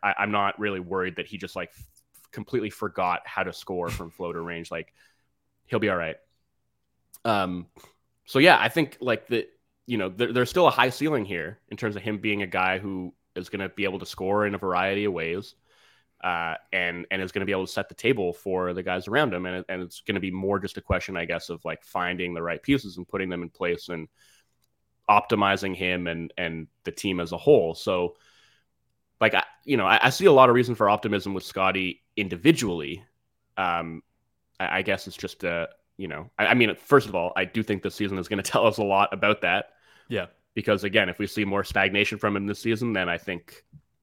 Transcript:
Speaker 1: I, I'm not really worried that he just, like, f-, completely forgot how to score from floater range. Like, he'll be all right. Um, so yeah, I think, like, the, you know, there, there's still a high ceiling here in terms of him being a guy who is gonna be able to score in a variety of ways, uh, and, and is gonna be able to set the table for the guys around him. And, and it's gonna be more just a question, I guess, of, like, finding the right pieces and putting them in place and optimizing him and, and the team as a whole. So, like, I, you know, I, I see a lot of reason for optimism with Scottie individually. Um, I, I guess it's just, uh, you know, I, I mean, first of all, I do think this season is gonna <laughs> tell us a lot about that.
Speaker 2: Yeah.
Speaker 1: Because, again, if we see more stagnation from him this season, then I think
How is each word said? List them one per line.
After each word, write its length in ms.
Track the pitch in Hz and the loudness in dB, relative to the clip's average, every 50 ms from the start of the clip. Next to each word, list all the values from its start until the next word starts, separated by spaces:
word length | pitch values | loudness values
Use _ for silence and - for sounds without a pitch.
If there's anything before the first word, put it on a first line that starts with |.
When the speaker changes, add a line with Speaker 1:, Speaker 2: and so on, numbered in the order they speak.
Speaker 1:
I, 120 | - 101 - - | -2 -2 0 0
I'm 140 | 101 104 | -2 0
not 260 | 104 101 101 98 - - | 0 0 0 0 -2 -2
really 220 | 107 104 98 92 | -4 -4 -4 -4
worried 340 | 90 87 98 95 90 92 85 | -6 -4 -4 -4 -4 -4 -4
that 100 | 90 85 | -8 -10
he 120 | - 107 87 | -10 -10 -12
just, 160 | 95 92 - | -12 -10 -8
like, 160 | 95 87 - | -8 -10 -10
f-, 160 | _ - - - _ _ _ _ _ - _ _ | _ -20 -20 -20 _ _ _ _ _ -20 _ _
completely 380 | - 120 107 - - 123 107 104 | -14 -14 -10 -4 -4 -4 -4 -4
forgot 500 | - - 107 98 - 98 92 90 87 87 - | -6 -6 -8 -6 -4 -2 -2 -2 -2 -4 -6
how 200 | - - 98 92 | -6 -4 -4 -4
to 80 | 92 | -4
score 360 | 85 - - - 95 87 85 85 | -6 -12 -10 -8 -6 -6 -4 -4
from 220 | - - 87 82 | -6 -6 -8 -10
floater 320 | - - 90 85 85 85 | -12 -10 -8 -8 -6 -8
range. 300 | 82 85 85 82 85 - | -8 -8 -8 -10 -10 -10
Like, 200 | 85 85 82 _ _ _ _ _ _ _ _ _ _ _ _ _ _ _ _ | -10 -10 -10 _ _ _ _ _ _ _ _ _ _ _ _ _ _ _ _
he'll 120 | - 123 110 | -4 -2 0
be 120 | 107 101 | 0 0
all 60 | 92 | 0
right. 200 | 87 82 80 78 - _ _ _ _ _ _ _ _ _ _ _ _ _ _ _ _ _ _ - - - | 0 -2 -4 -8 -10 _ _ _ _ _ _ _ _ _ _ _ _ _ _ _ _ _ _ -16 -6 -2
Um, 420 | 117 107 101 95 90 90 87 85 - _ - - - _ _ _ _ _ _ _ | 0 0 0 0 -2 -4 -8 -10 -12 _ -20 -20 -20 _ _ _ _ _ _ _
so 160 | - - 135 | -2 2 6
yeah, 180 | 147 175 156 - | 8 8 8 6
I 100 | 104 113 | 6 2
think, 280 | - 165 147 131 - - | 2 0 -2 -2 -4 -6
like, 280 | 123 123 113 110 - - | -2 -2 -2 -2 -2 -4
the, 180 | 123 113 - - _ _ _ _ _ _ _ | -4 -4 -4 -4 _ _ _ _ _ _ _
you 100 | - 123 | -4 -2
know, 120 | 107 92 92 | -2 -2 -2
there, 240 | 90 101 123 - | -2 -2 -2 0
there's 180 | 117 123 123 120 | 2 0 0 2
still 160 | - 180 175 | 4 6 6
a 60 | 135 | 6
high 180 | - 123 123 131 | 6 6 2 2
ceiling 340 | 123 - 143 156 151 123 101 | 2 -2 -2 -2 0 -2 -2
here 360 | 92 92 85 78 82 113 - _ - | -4 -6 -6 -6 -8 -10 -14 _ -16
in 80 | 107 | -10
terms 180 | - 120 107 104 | -6 -6 -4 -4
of 80 | 98 | -4
him 160 | 95 110 107 98 | -6 -6 -6 -4
being 240 | 101 107 104 101 | -2 -2 -2 -2
a 60 | 98 90 | -4 -2
guy 300 | 87 95 92 92 95 95 | -2 0 0 0 0 -2
who 360 | 104 98 98 92 90 87 - _ _ _ - | -4 -6 -6 -6 -8 -10 -12 _ _ _ -10
is 120 | 90 90 - | -10 -10 -8
gonna 200 | - 98 98 92 | -6 -6 -6 -6
be 160 | - - 98 | -6 -4 -4
able 160 | 98 92 92 | -4 -4 -6
to 60 | 92 | -10
score 380 | - - - 92 95 101 104 104 | -10 -10 -6 -2 0 0 2 0
in 120 | 101 101 | 0 -2
a 20 | 95 | -4
variety 460 | 98 92 90 87 95 98 98 101 104 | -4 -2 0 0 0 0 0 0 0
of 80 | 101 | -2
ways, 420 | 90 85 80 82 85 98 104 - - _ _ _ _ _ _ _ _ _ _ _ _ _ - | -2 -2 -4 -4 -4 -6 -8 -12 -18 _ _ _ _ _ _ _ _ _ _ _ _ _ -4
uh, 300 | 92 85 85 85 82 80 - _ - | -4 -2 -2 -4 -4 -6 -8 _ -6
and, 340 | - 92 87 87 87 87 87 - | -4 -2 -2 -2 -4 -6 -8 -6
and 100 | 95 95 | -6 -4
is 80 | 92 92 | -4 -4
gonna 160 | - 101 98 | -4 -4 -2
be 60 | 95 | -2
able 140 | 98 95 95 | -2 -2 -4
to 60 | - | -4
set 160 | - 104 98 - | -4 -6 -6 -8
the 60 | - | -6
table 380 | - - 117 135 107 92 87 | -2 0 2 2 2 0 -4
for 400 | 85 - - 98 92 92 90 90 | -4 -6 -6 -4 -2 -2 -2 -2
the 100 | 87 92 | -4 -4
guys 240 | 92 92 90 92 90 | -4 -4 -4 -4 -2
around 260 | 98 107 143 151 120 | 0 0 2 2 2
him. 140 | 90 90 92 | 0 -4 -4
And, 180 | 90 90 92 - - | -6 -6 -8 -8 -8
and 140 | 95 92 | -8 -8
it's 180 | 90 87 - - | -8 -10 -12 -10
gonna 200 | - - 101 95 | -6 -4 -4 -2
be 120 | 90 95 | -2 -4
more 260 | 92 95 95 98 101 98 | -6 -4 -2 0 -2 -2
just 200 | 98 95 - 95 | -2 -6 -10 -8
a 20 | |
question, 360 | - - 95 90 - - 95 | -4 -2 -2 -2 -2 -4 -6
I 100 | 85 85 | -6 -4
guess, 220 | 82 85 82 - - | -4 -4 -6 -6 -8
of, 160 | 85 82 - | -12 -10 -8
like, 200 | 82 80 - _ | -8 -10 -10 _
finding 500 | - - 95 90 87 92 87 90 87 87 | -8 -4 -4 -2 -2 -2 -2 -4 -6 -6
the 80 | 82 | -6
right 180 | 85 85 82 - | -6 -6 -6 -6
pieces 360 | - - 139 131 - 98 85 | -2 0 0 0 -2 -6 -12
and 100 | 90 90 | -14 -12
putting 220 | - - 95 95 90 | -8 -6 -6 -4 -4
them 140 | 90 87 | -4 -6
in 80 | 87 82 | -8 -8
place 380 | _ - 92 87 87 85 - - | _ -6 -2 -2 -2 -4 -6 -8
and 200 | 90 80 78 - _ _ _ _ _ _ _ _ _ _ _ _ _ _ _ _ _ _ _ - | -10 -10 -10 -12 _ _ _ _ _ _ _ _ _ _ _ _ _ _ _ _ _ _ _ 6
optimizing 680 | 104 104 - - 117 104 101 98 98 92 101 95 92 | 6 6 6 4 0 2 2 2 2 0 -2 -4 -6
him 320 | 87 95 90 90 90 90 87 | -4 -2 -2 -2 -2 -2 -4
and, 240 | 82 82 82 80 - | -6 -6 -8 -10 -8
and 300 | - 90 82 82 82 80 - _ _ | -6 -6 -6 -6 -6 -10 -12 _ _
the 100 | - - | -12 -12
team 280 | - - - 101 92 87 | -8 -4 -2 -2 -2 -2
as 100 | 85 80 | -2 -4
a 80 | 85 82 | -6 -2
whole. 380 | - 143 151 113 85 82 82 | 4 6 6 6 6 2 -4
So, 400 | - - 107 95 90 87 85 - _ _ _ _ _ _ _ _ _ _ _ _ _ _ _ _ _ _ _ _ - | -4 -2 -2 0 0 0 -2 -4 _ _ _ _ _ _ _ _ _ _ _ _ _ _ _ _ _ _ _ _ 0
like, 140 | 113 107 - | 2 2 4
I, 100 | 92 - - - _ - | 2 0 -2 -6 _ -4
you 120 | 143 139 | 0 0
know, 100 | 117 95 | 2 4
I, 200 | 92 110 - - | 6 6 6 6
I 40 | 131 | 4
see 140 | 127 - 190 | 4 6 6
a 80 | 190 | 8
lot 160 | 147 131 131 123 | 10 10 10 10
of 60 | 120 | 8
reason 180 | 127 120 123 117 | 6 4 2 2
for 140 | - 110 101 | 2 4 4
optimism 440 | 104 104 - 107 104 98 - 101 | 4 4 2 0 -2 -2 -2 -4
with 120 | 98 92 - | -6 -6 -8
Scottie 580 | - - 95 95 95 95 95 92 90 - _ _ _ - | -6 -2 0 2 2 2 0 -2 -4 -6 _ _ _ -6
individually. 880 | - 98 92 90 85 98 156 165 127 123 101 85 80 73 71 82 92 - _ _ _ _ _ _ _ _ _ - | -4 -4 -4 -2 2 4 4 4 4 4 -2 -2 -4 -6 -8 -8 -12 -14 _ _ _ _ _ _ _ _ _ -4
Um, 460 | 98 92 90 85 85 82 82 82 80 - _ _ _ _ _ _ _ _ _ _ - | -2 0 0 0 0 -2 -6 -8 -12 -14 _ _ _ _ _ _ _ _ _ _ -6
I, 200 | 92 - 85 95 | -4 -2 -2 -2
I 40 | |
guess 240 | 95 104 98 92 - | 0 0 -2 -2 -4
it's 100 | 98 - | -10 -14
just, 280 | - - 92 - - - | -10 -10 -12 -10 -6 -6
uh, 240 | 87 85 85 82 - - _ _ _ _ | -4 -4 -4 -6 -6 -10 _ _ _ _
you 120 | - 95 82 | -12 -10 -10
know, 220 | 73 76 82 - _ - | -10 -10 -12 -8 _ 2
I, 100 | - 127 | 4 6
I 60 | 120 | 6
mean, 200 | 123 120 107 85 | 6 6 4 2
first 340 | - - - 143 139 117 107 | -2 2 6 6 6 6 6
of 60 | 92 | -2
all, 180 | 90 85 90 - | -2 -2 -2 0
I 80 | 95 95 | -2 -2
do 180 | 92 - 117 | -2 -2 -2
think 200 | 107 - 104 95 | -2 -2 -2 -2
this 120 | - 98 - | -2 -6 -4
season 240 | - 104 98 98 92 | -4 -4 -4 -4 -4
is 100 | 87 - | -4 -4
gonna 140 | 107 98 | -4 -4
<laughs> 20 | 95 | -2
tell 220 | - - 135 117 | 0 2 4 4
us 120 | 110 104 - | 4 4 4
a 60 | 104 | 2
lot 280 | 98 98 98 101 - | 2 4 4 4 2
about 280 | 101 92 101 104 107 - | 0 0 2 2 2 2
that. 280 | - 87 90 101 - - _ _ _ _ _ _ _ - | 2 0 0 0 -2 -6 _ _ _ _ _ _ _ -6
Speaker 2:
Yeah. 180 | 131 123 104 - _ _ _ _ - | -6 -6 -6 -6 _ _ _ _ -8
Speaker 1:
Because, 300 | 113 - 113 104 95 101 | -4 0 2 2 2 2
again, 240 | 101 92 110 98 92 | 2 2 4 2 2
if 100 | 87 - | 0 -4
we 80 | 104 | -4
see 180 | 95 - 107 101 | -4 -2 -2 -2
more 200 | 98 98 101 95 | 0 0 -2 -2
stagnation 540 | - - 98 98 98 95 101 104 - 110 101 | 0 0 2 2 2 4 2 2 2 0 -2
from 180 | - 104 101 | -2 -2 0
him 100 | 98 101 | -2 -4
this 140 | 101 101 - | -4 -6 -4
season, 320 | - 113 113 107 123 117 | -2 -2 -2 -2 -2 -2
then 160 | 107 95 92 87 | -2 -2 -2 -2
I 80 | 85 | -2
think 480 | 85 - - 90 87 - - - - _ _ - - _ _ _ _ | -4 -6 -8 -10 -10 -10 -16 -20 -20 _ _ -20 -20 _ _ _ _